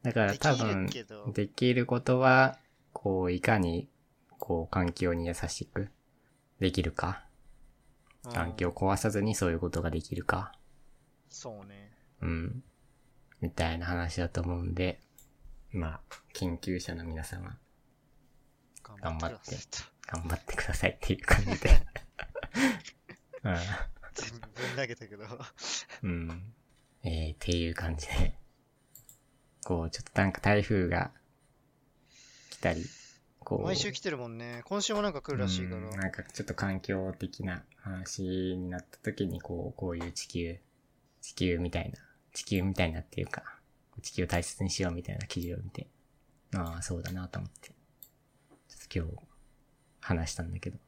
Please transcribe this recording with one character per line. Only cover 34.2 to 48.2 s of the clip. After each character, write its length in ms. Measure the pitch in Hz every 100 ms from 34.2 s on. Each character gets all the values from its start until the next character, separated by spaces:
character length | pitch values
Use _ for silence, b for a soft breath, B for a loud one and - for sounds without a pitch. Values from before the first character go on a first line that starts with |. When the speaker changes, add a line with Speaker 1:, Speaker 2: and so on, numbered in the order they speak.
| 120
Speaker 2:
ん 100 | 113
ね。 240 | 120 120 -
今 160 | 202
週 120 | 196
も 80 | 208
な 80 | 208
ん 40 |
か 80 | 147
来 140 | - 139
る 40 |
ら 100 | 110
し 140 | 92
い 40 | 90
か 80 | 90
ら。 20 |
Speaker 1:
う 120 | 110
ん、 0 | 101
な 80 | 92
ん 40 |
か 120 | -
ち 180 | - -
ょ 40 | 101
っ 20 |
と 60 |
環 260 | - 98 95
境 340 | - 95 95
的 300 | 92 - -
な 220 | 95 90 - _
話 440 | 101 92 92 -
に 480 | 92 92 92 92 90
な 80 | 90
っ 80 | -
た 100 | -
時 280 | - - 98
に、 140 | 87
こ 320 | - 85 - -
う、 20 |
こ 120 | 92
う 80 | 85
い 100 | 85
う 40 |
地 160 | - -
球、 300 | 87 85 85 _ _ _ _ _ _
地 120 | -
球 240 | - 90 85
み 140 | 87
た 100 | 85
い 100 | -
な、 60 | - - _ _
地 100 | -
球 180 | - 98
み 140 | 95 92
た 100 | 87
い 80 |
な 80 | 80
っ 20 |
て 180 | - -
い 20 |
う 40 | 92
か、 320 | - - - _ _ _ -
地 100 | -
球 140 | - 90
を 20 |
大 160 | 87
切 200 | 85 -
に 60 | 95
し 140 | -
よ 60 | 92
う 20 |
み 80 | 87
た 100 | -
い 40 | 95
な 80 | -
記 160 | -
事 120 | 85 90
を 20 |
見 120 | 95
て、 160 | - - _ _ _ _ _ _ 95
あ 200 | 85 85
あ、 20 |
そ 160 | - 87
う 60 |
だ 80 | 82
な 160 | 92 90
と 120 | -
思 80 | 92
っ 40 | -
て、 80 | -
ち 1300 | - _ _ - _